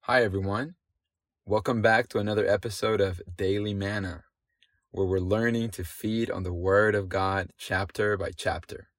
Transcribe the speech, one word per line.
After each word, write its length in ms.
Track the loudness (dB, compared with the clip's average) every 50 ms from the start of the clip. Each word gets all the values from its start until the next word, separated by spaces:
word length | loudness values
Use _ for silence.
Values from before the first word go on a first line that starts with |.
| _ 4
Hi, 120 | 4 4 4
everyone. 500 | 4 2 -2 -2 -2 -2 -4 -4 -6 -10 _ _ _ _ _ _ _ _ _ _ _ _ _ _
Welcome 360 | -2 0 0 2 0 0 4
back 260 | 4 6 6 4 2 0
to 100 | -2 -2
another 260 | 0 0 2 2 4
episode 560 | 4 2 2 0 -4 -6 -2 0 0 2 2
of 220 | 2 0 0 -6 -10 -14 -8
Daily 380 | -4 -2 0 0 0 0 -2 -4
Manna, 500 | -2 -4 -4 -4 -4 -6 -6 -8 -10 -16 _ _ _ _ _ _ _ _ _ _ _ _ _
where 160 | -4 -2 0
we're 140 | 2 2 0
learning 500 | 2 2 2 2 2 2 2 0 -2 -4
to 140 | -6 -8 -10
feed 440 | -10 -10 -6 -4 -2 -2 -2 -2 -2
on 100 | -4 -6
the 100 | -6 -6
Word 440 | -6 -2 0 4 4 6 6 4 2
of 120 | 0 -2 -2
God 420 | -2 -2 0 0 0 -2 -4 -6 _
chapter 600 | _ -8 -4 -2 -2 -2 -4 -4 -2 0 0 0
by 160 | -2 -2 -6 -8
chapter. 520 | -4 -4 -4 -4 -4 -8 -12 -14 -14 -14 _ _